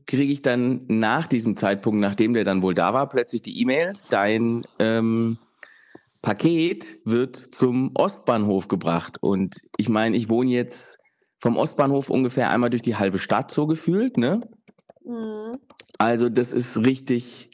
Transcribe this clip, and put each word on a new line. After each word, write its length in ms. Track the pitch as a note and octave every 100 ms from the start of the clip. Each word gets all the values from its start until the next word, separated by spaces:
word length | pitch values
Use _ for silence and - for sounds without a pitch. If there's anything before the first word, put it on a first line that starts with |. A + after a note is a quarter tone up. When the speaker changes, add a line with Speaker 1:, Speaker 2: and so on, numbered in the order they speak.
| -
Speaker 1:
krieg 240 | C3+ C#3
ich 120 | C#3+
dann 420 | C3 B2 B2 B2+ -
nach 400 | A2 A2 C3+ E3
diesem 300 | A#2+ A2+ G2
Zeitpunkt, 440 | G2+ G2+ A#2 G#2+
nachdem 340 | G2+ G2+ A2+
der 100 | A#2+
dann 180 | G2 F#2+
wohl 120 | F#2
da 200 | F2 F2
war, 140 | B2+ C#3
plötzlich 340 | C3 A#2+ A#2
die 180 | A2+ -
E-Mail, 340 | B2 C#3 F3 G3+ -
„Dein, 540 | G#2+ G2+ A2 A#2 A#2 - -
ähm, 600 | A2 A2+ A2+ A2+ A2+ A2+ _ _ - - _ - _ _
Paket 760 | - - E3 E3+ E3+ - - -
wird 320 | A2 A#2 B2+ -
zum 540 | - - B2+ B2+ C3
Ostbahnhof 720 | - G#2 - - A2+ G#2 F#2+ -
gebracht.“ 500 | F#2+ E2+ E2+ - -
Und 380 | - F#2+ F#2+ - - -
ich 120 | G#2+
mein, 260 | G#2+ A2+
ich 140 | A2 A2
wohne 220 | A2+ B2+
jetzt 480 | B2 A#2+ - - - _ _ _ _
vom 180 | A#2+ G#2+
Ostbahnhof 520 | C3+ - C#3 C#3 C#3
ungefähr 420 | C3 B2+ C3+ A2+
einmal 200 | A2 A#2+
durch 120 | A#2+
die 140 | A#2+ G#2
halbe 220 | G2 F#2
Stadt 320 | - G#2 -
so 160 | - D3+
gefühlt, 500 | D#3 - F#3+ B3+ -
ne? 240 | A#2+ G#3+ - - _ _ - -
Speaker 2:
Mhm. 480 | - A#3 A3 G#3+ A3 A#3 - - - -
Speaker 1:
Also 300 | A2+ A#2 A#2+
das 240 | A2+ B2
ist 320 | B2 A#2+ A#2+
richtig 680 | A#2+ C3 C3 A#2+ - - -